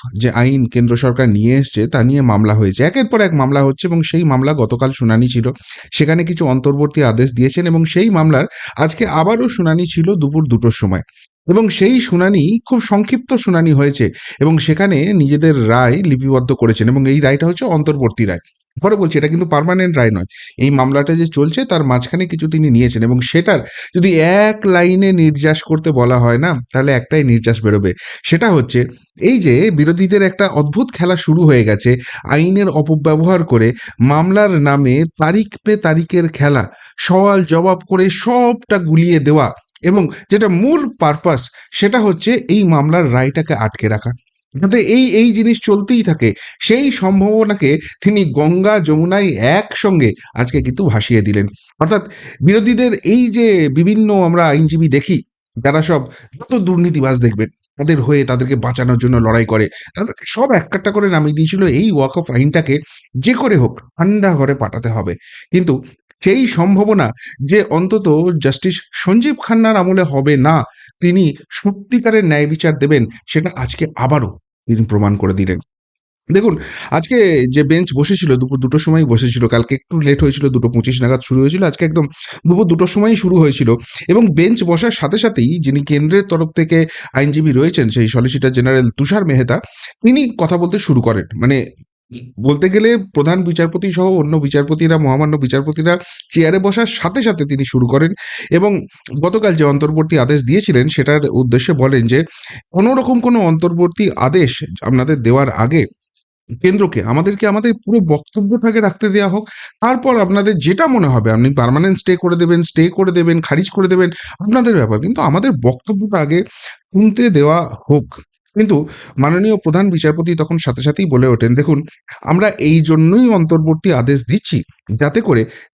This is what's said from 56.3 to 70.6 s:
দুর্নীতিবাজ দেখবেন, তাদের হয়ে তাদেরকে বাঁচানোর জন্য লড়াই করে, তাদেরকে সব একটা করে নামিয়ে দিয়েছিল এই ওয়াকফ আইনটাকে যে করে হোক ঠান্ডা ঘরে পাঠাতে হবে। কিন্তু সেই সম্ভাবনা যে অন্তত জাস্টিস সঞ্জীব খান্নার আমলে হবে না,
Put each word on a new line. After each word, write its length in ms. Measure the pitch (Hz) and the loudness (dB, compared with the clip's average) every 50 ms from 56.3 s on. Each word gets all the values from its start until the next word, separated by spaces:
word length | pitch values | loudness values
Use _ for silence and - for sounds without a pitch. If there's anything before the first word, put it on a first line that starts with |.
| - - - - - | -20 -20 -6 -4 -2
দুর্নীতিবাজ 640 | 214 185 180 180 170 175 175 156 147 - 131 131 123 | 0 0 0 0 2 0 0 0 0 0 0 0 2
দেখবেন, 280 | 120 113 104 104 110 - - _ _ _ _ | 0 0 0 -2 -6 -8 -10 _ _ _ _
তাদের 240 | - 143 160 165 139 | -4 -2 0 0 0
হয়ে 240 | 113 139 147 143 135 | 0 2 0 0 0
তাদেরকে 320 | 131 127 120 127 127 139 | 0 -2 -2 -2 -2 -2
বাঁচানোর 420 | 117 107 120 120 - 123 123 123 113 | -2 -2 -4 -4 -2 0 0 0 2
জন্য 180 | 123 123 127 | 2 2 2
লড়াই 280 | 117 113 110 110 117 113 | 2 2 2 2 0 0
করে, 240 | - 110 110 104 90 - - - - - | 0 0 0 0 -2 -4 -10 -20 -12 -8
তাদেরকে 300 | 180 208 - - - - | -8 -8 -8 -10 -10 -8
সব 260 | - - 214 262 277 | -6 -2 -2 0 2
একটা 380 | 240 165 160 - - 190 - 208 | 0 0 0 -2 -6 -6 -4 -4
করে 200 | 202 208 202 196 | -2 -2 0 0
নামিয়ে 240 | 175 156 151 151 147 | 0 0 0 0 0
দিয়েছিল 320 | 156 160 160 196 196 196 | 0 0 0 0 0 0
এই 260 | 170 123 143 214 220 | 2 2 2 0 0
ওয়াকফ 380 | 175 143 135 131 - 175 160 - | 2 0 0 -2 -2 -6 -6 -2
আইনটাকে 480 | 127 120 135 151 147 165 160 143 139 151 151 - - - - _ - | 0 0 0 2 0 0 0 0 -2 -4 -4 -10 -20 -20 -18 _ -8
যে 180 | 127 131 233 254 | -2 0 0 0
করে 220 | 254 277 240 208 | 0 0 0 2
হোক 240 | 143 120 - - - | 2 0 0 -4 -8
ঠান্ডা 540 | - _ _ - 165 196 208 208 196 190 170 | -20 _ _ -2 0 0 0 0 0 0 0
ঘরে 200 | 139 135 139 139 | 0 0 0 -2
পাঠাতে 340 | 131 107 98 - 113 120 117 | -2 -4 -6 -6 -6 -6 -4
হবে। 260 | 110 113 87 90 85 - - - - - - _ | -4 -4 -4 -6 -8 -10 -14 -20 -20 -20 -6 _
কিন্তু 300 | - 185 175 165 131 - - - - _ _ _ _ _ - | -2 0 0 0 -2 -4 -6 -12 -20 _ _ _ _ _ 0
সেই 220 | 185 202 262 262 | 0 2 2 0
সম্ভাবনা 640 | - - 160 170 196 202 190 208 208 214 190 135 110 117 - - - - - 135 | 0 0 0 2 2 2 2 2 2 2 0 0 -2 -4 -8 -16 -18 -12 -8 -4
যে 180 | 139 190 214 | 0 0 0
অন্তত 680 | - - 151 165 180 185 220 214 196 156 147 156 170 180 170 147 | 2 0 -2 -2 -2 0 -2 0 0 0 2 2 0 0 0 0
জাস্টিস 380 | 131 135 131 - - 185 170 - - _ - | 0 -2 -2 -2 -2 -4 -4 -4 -8 _ -12
সঞ্জীব 400 | - - 180 196 233 233 302 269 - - | -6 -2 0 2 2 2 0 -2 -4 -4
খান্নার 320 | - 226 226 220 220 220 | -2 0 2 2 2 2
আমলে 260 | 196 180 185 190 190 | 2 0 0 0 0
হবে 340 | 180 143 139 135 135 147 147 | 0 0 -2 0 0 2 2
না, 260 | 135 127 156 165 147 | 2 2 2 2 0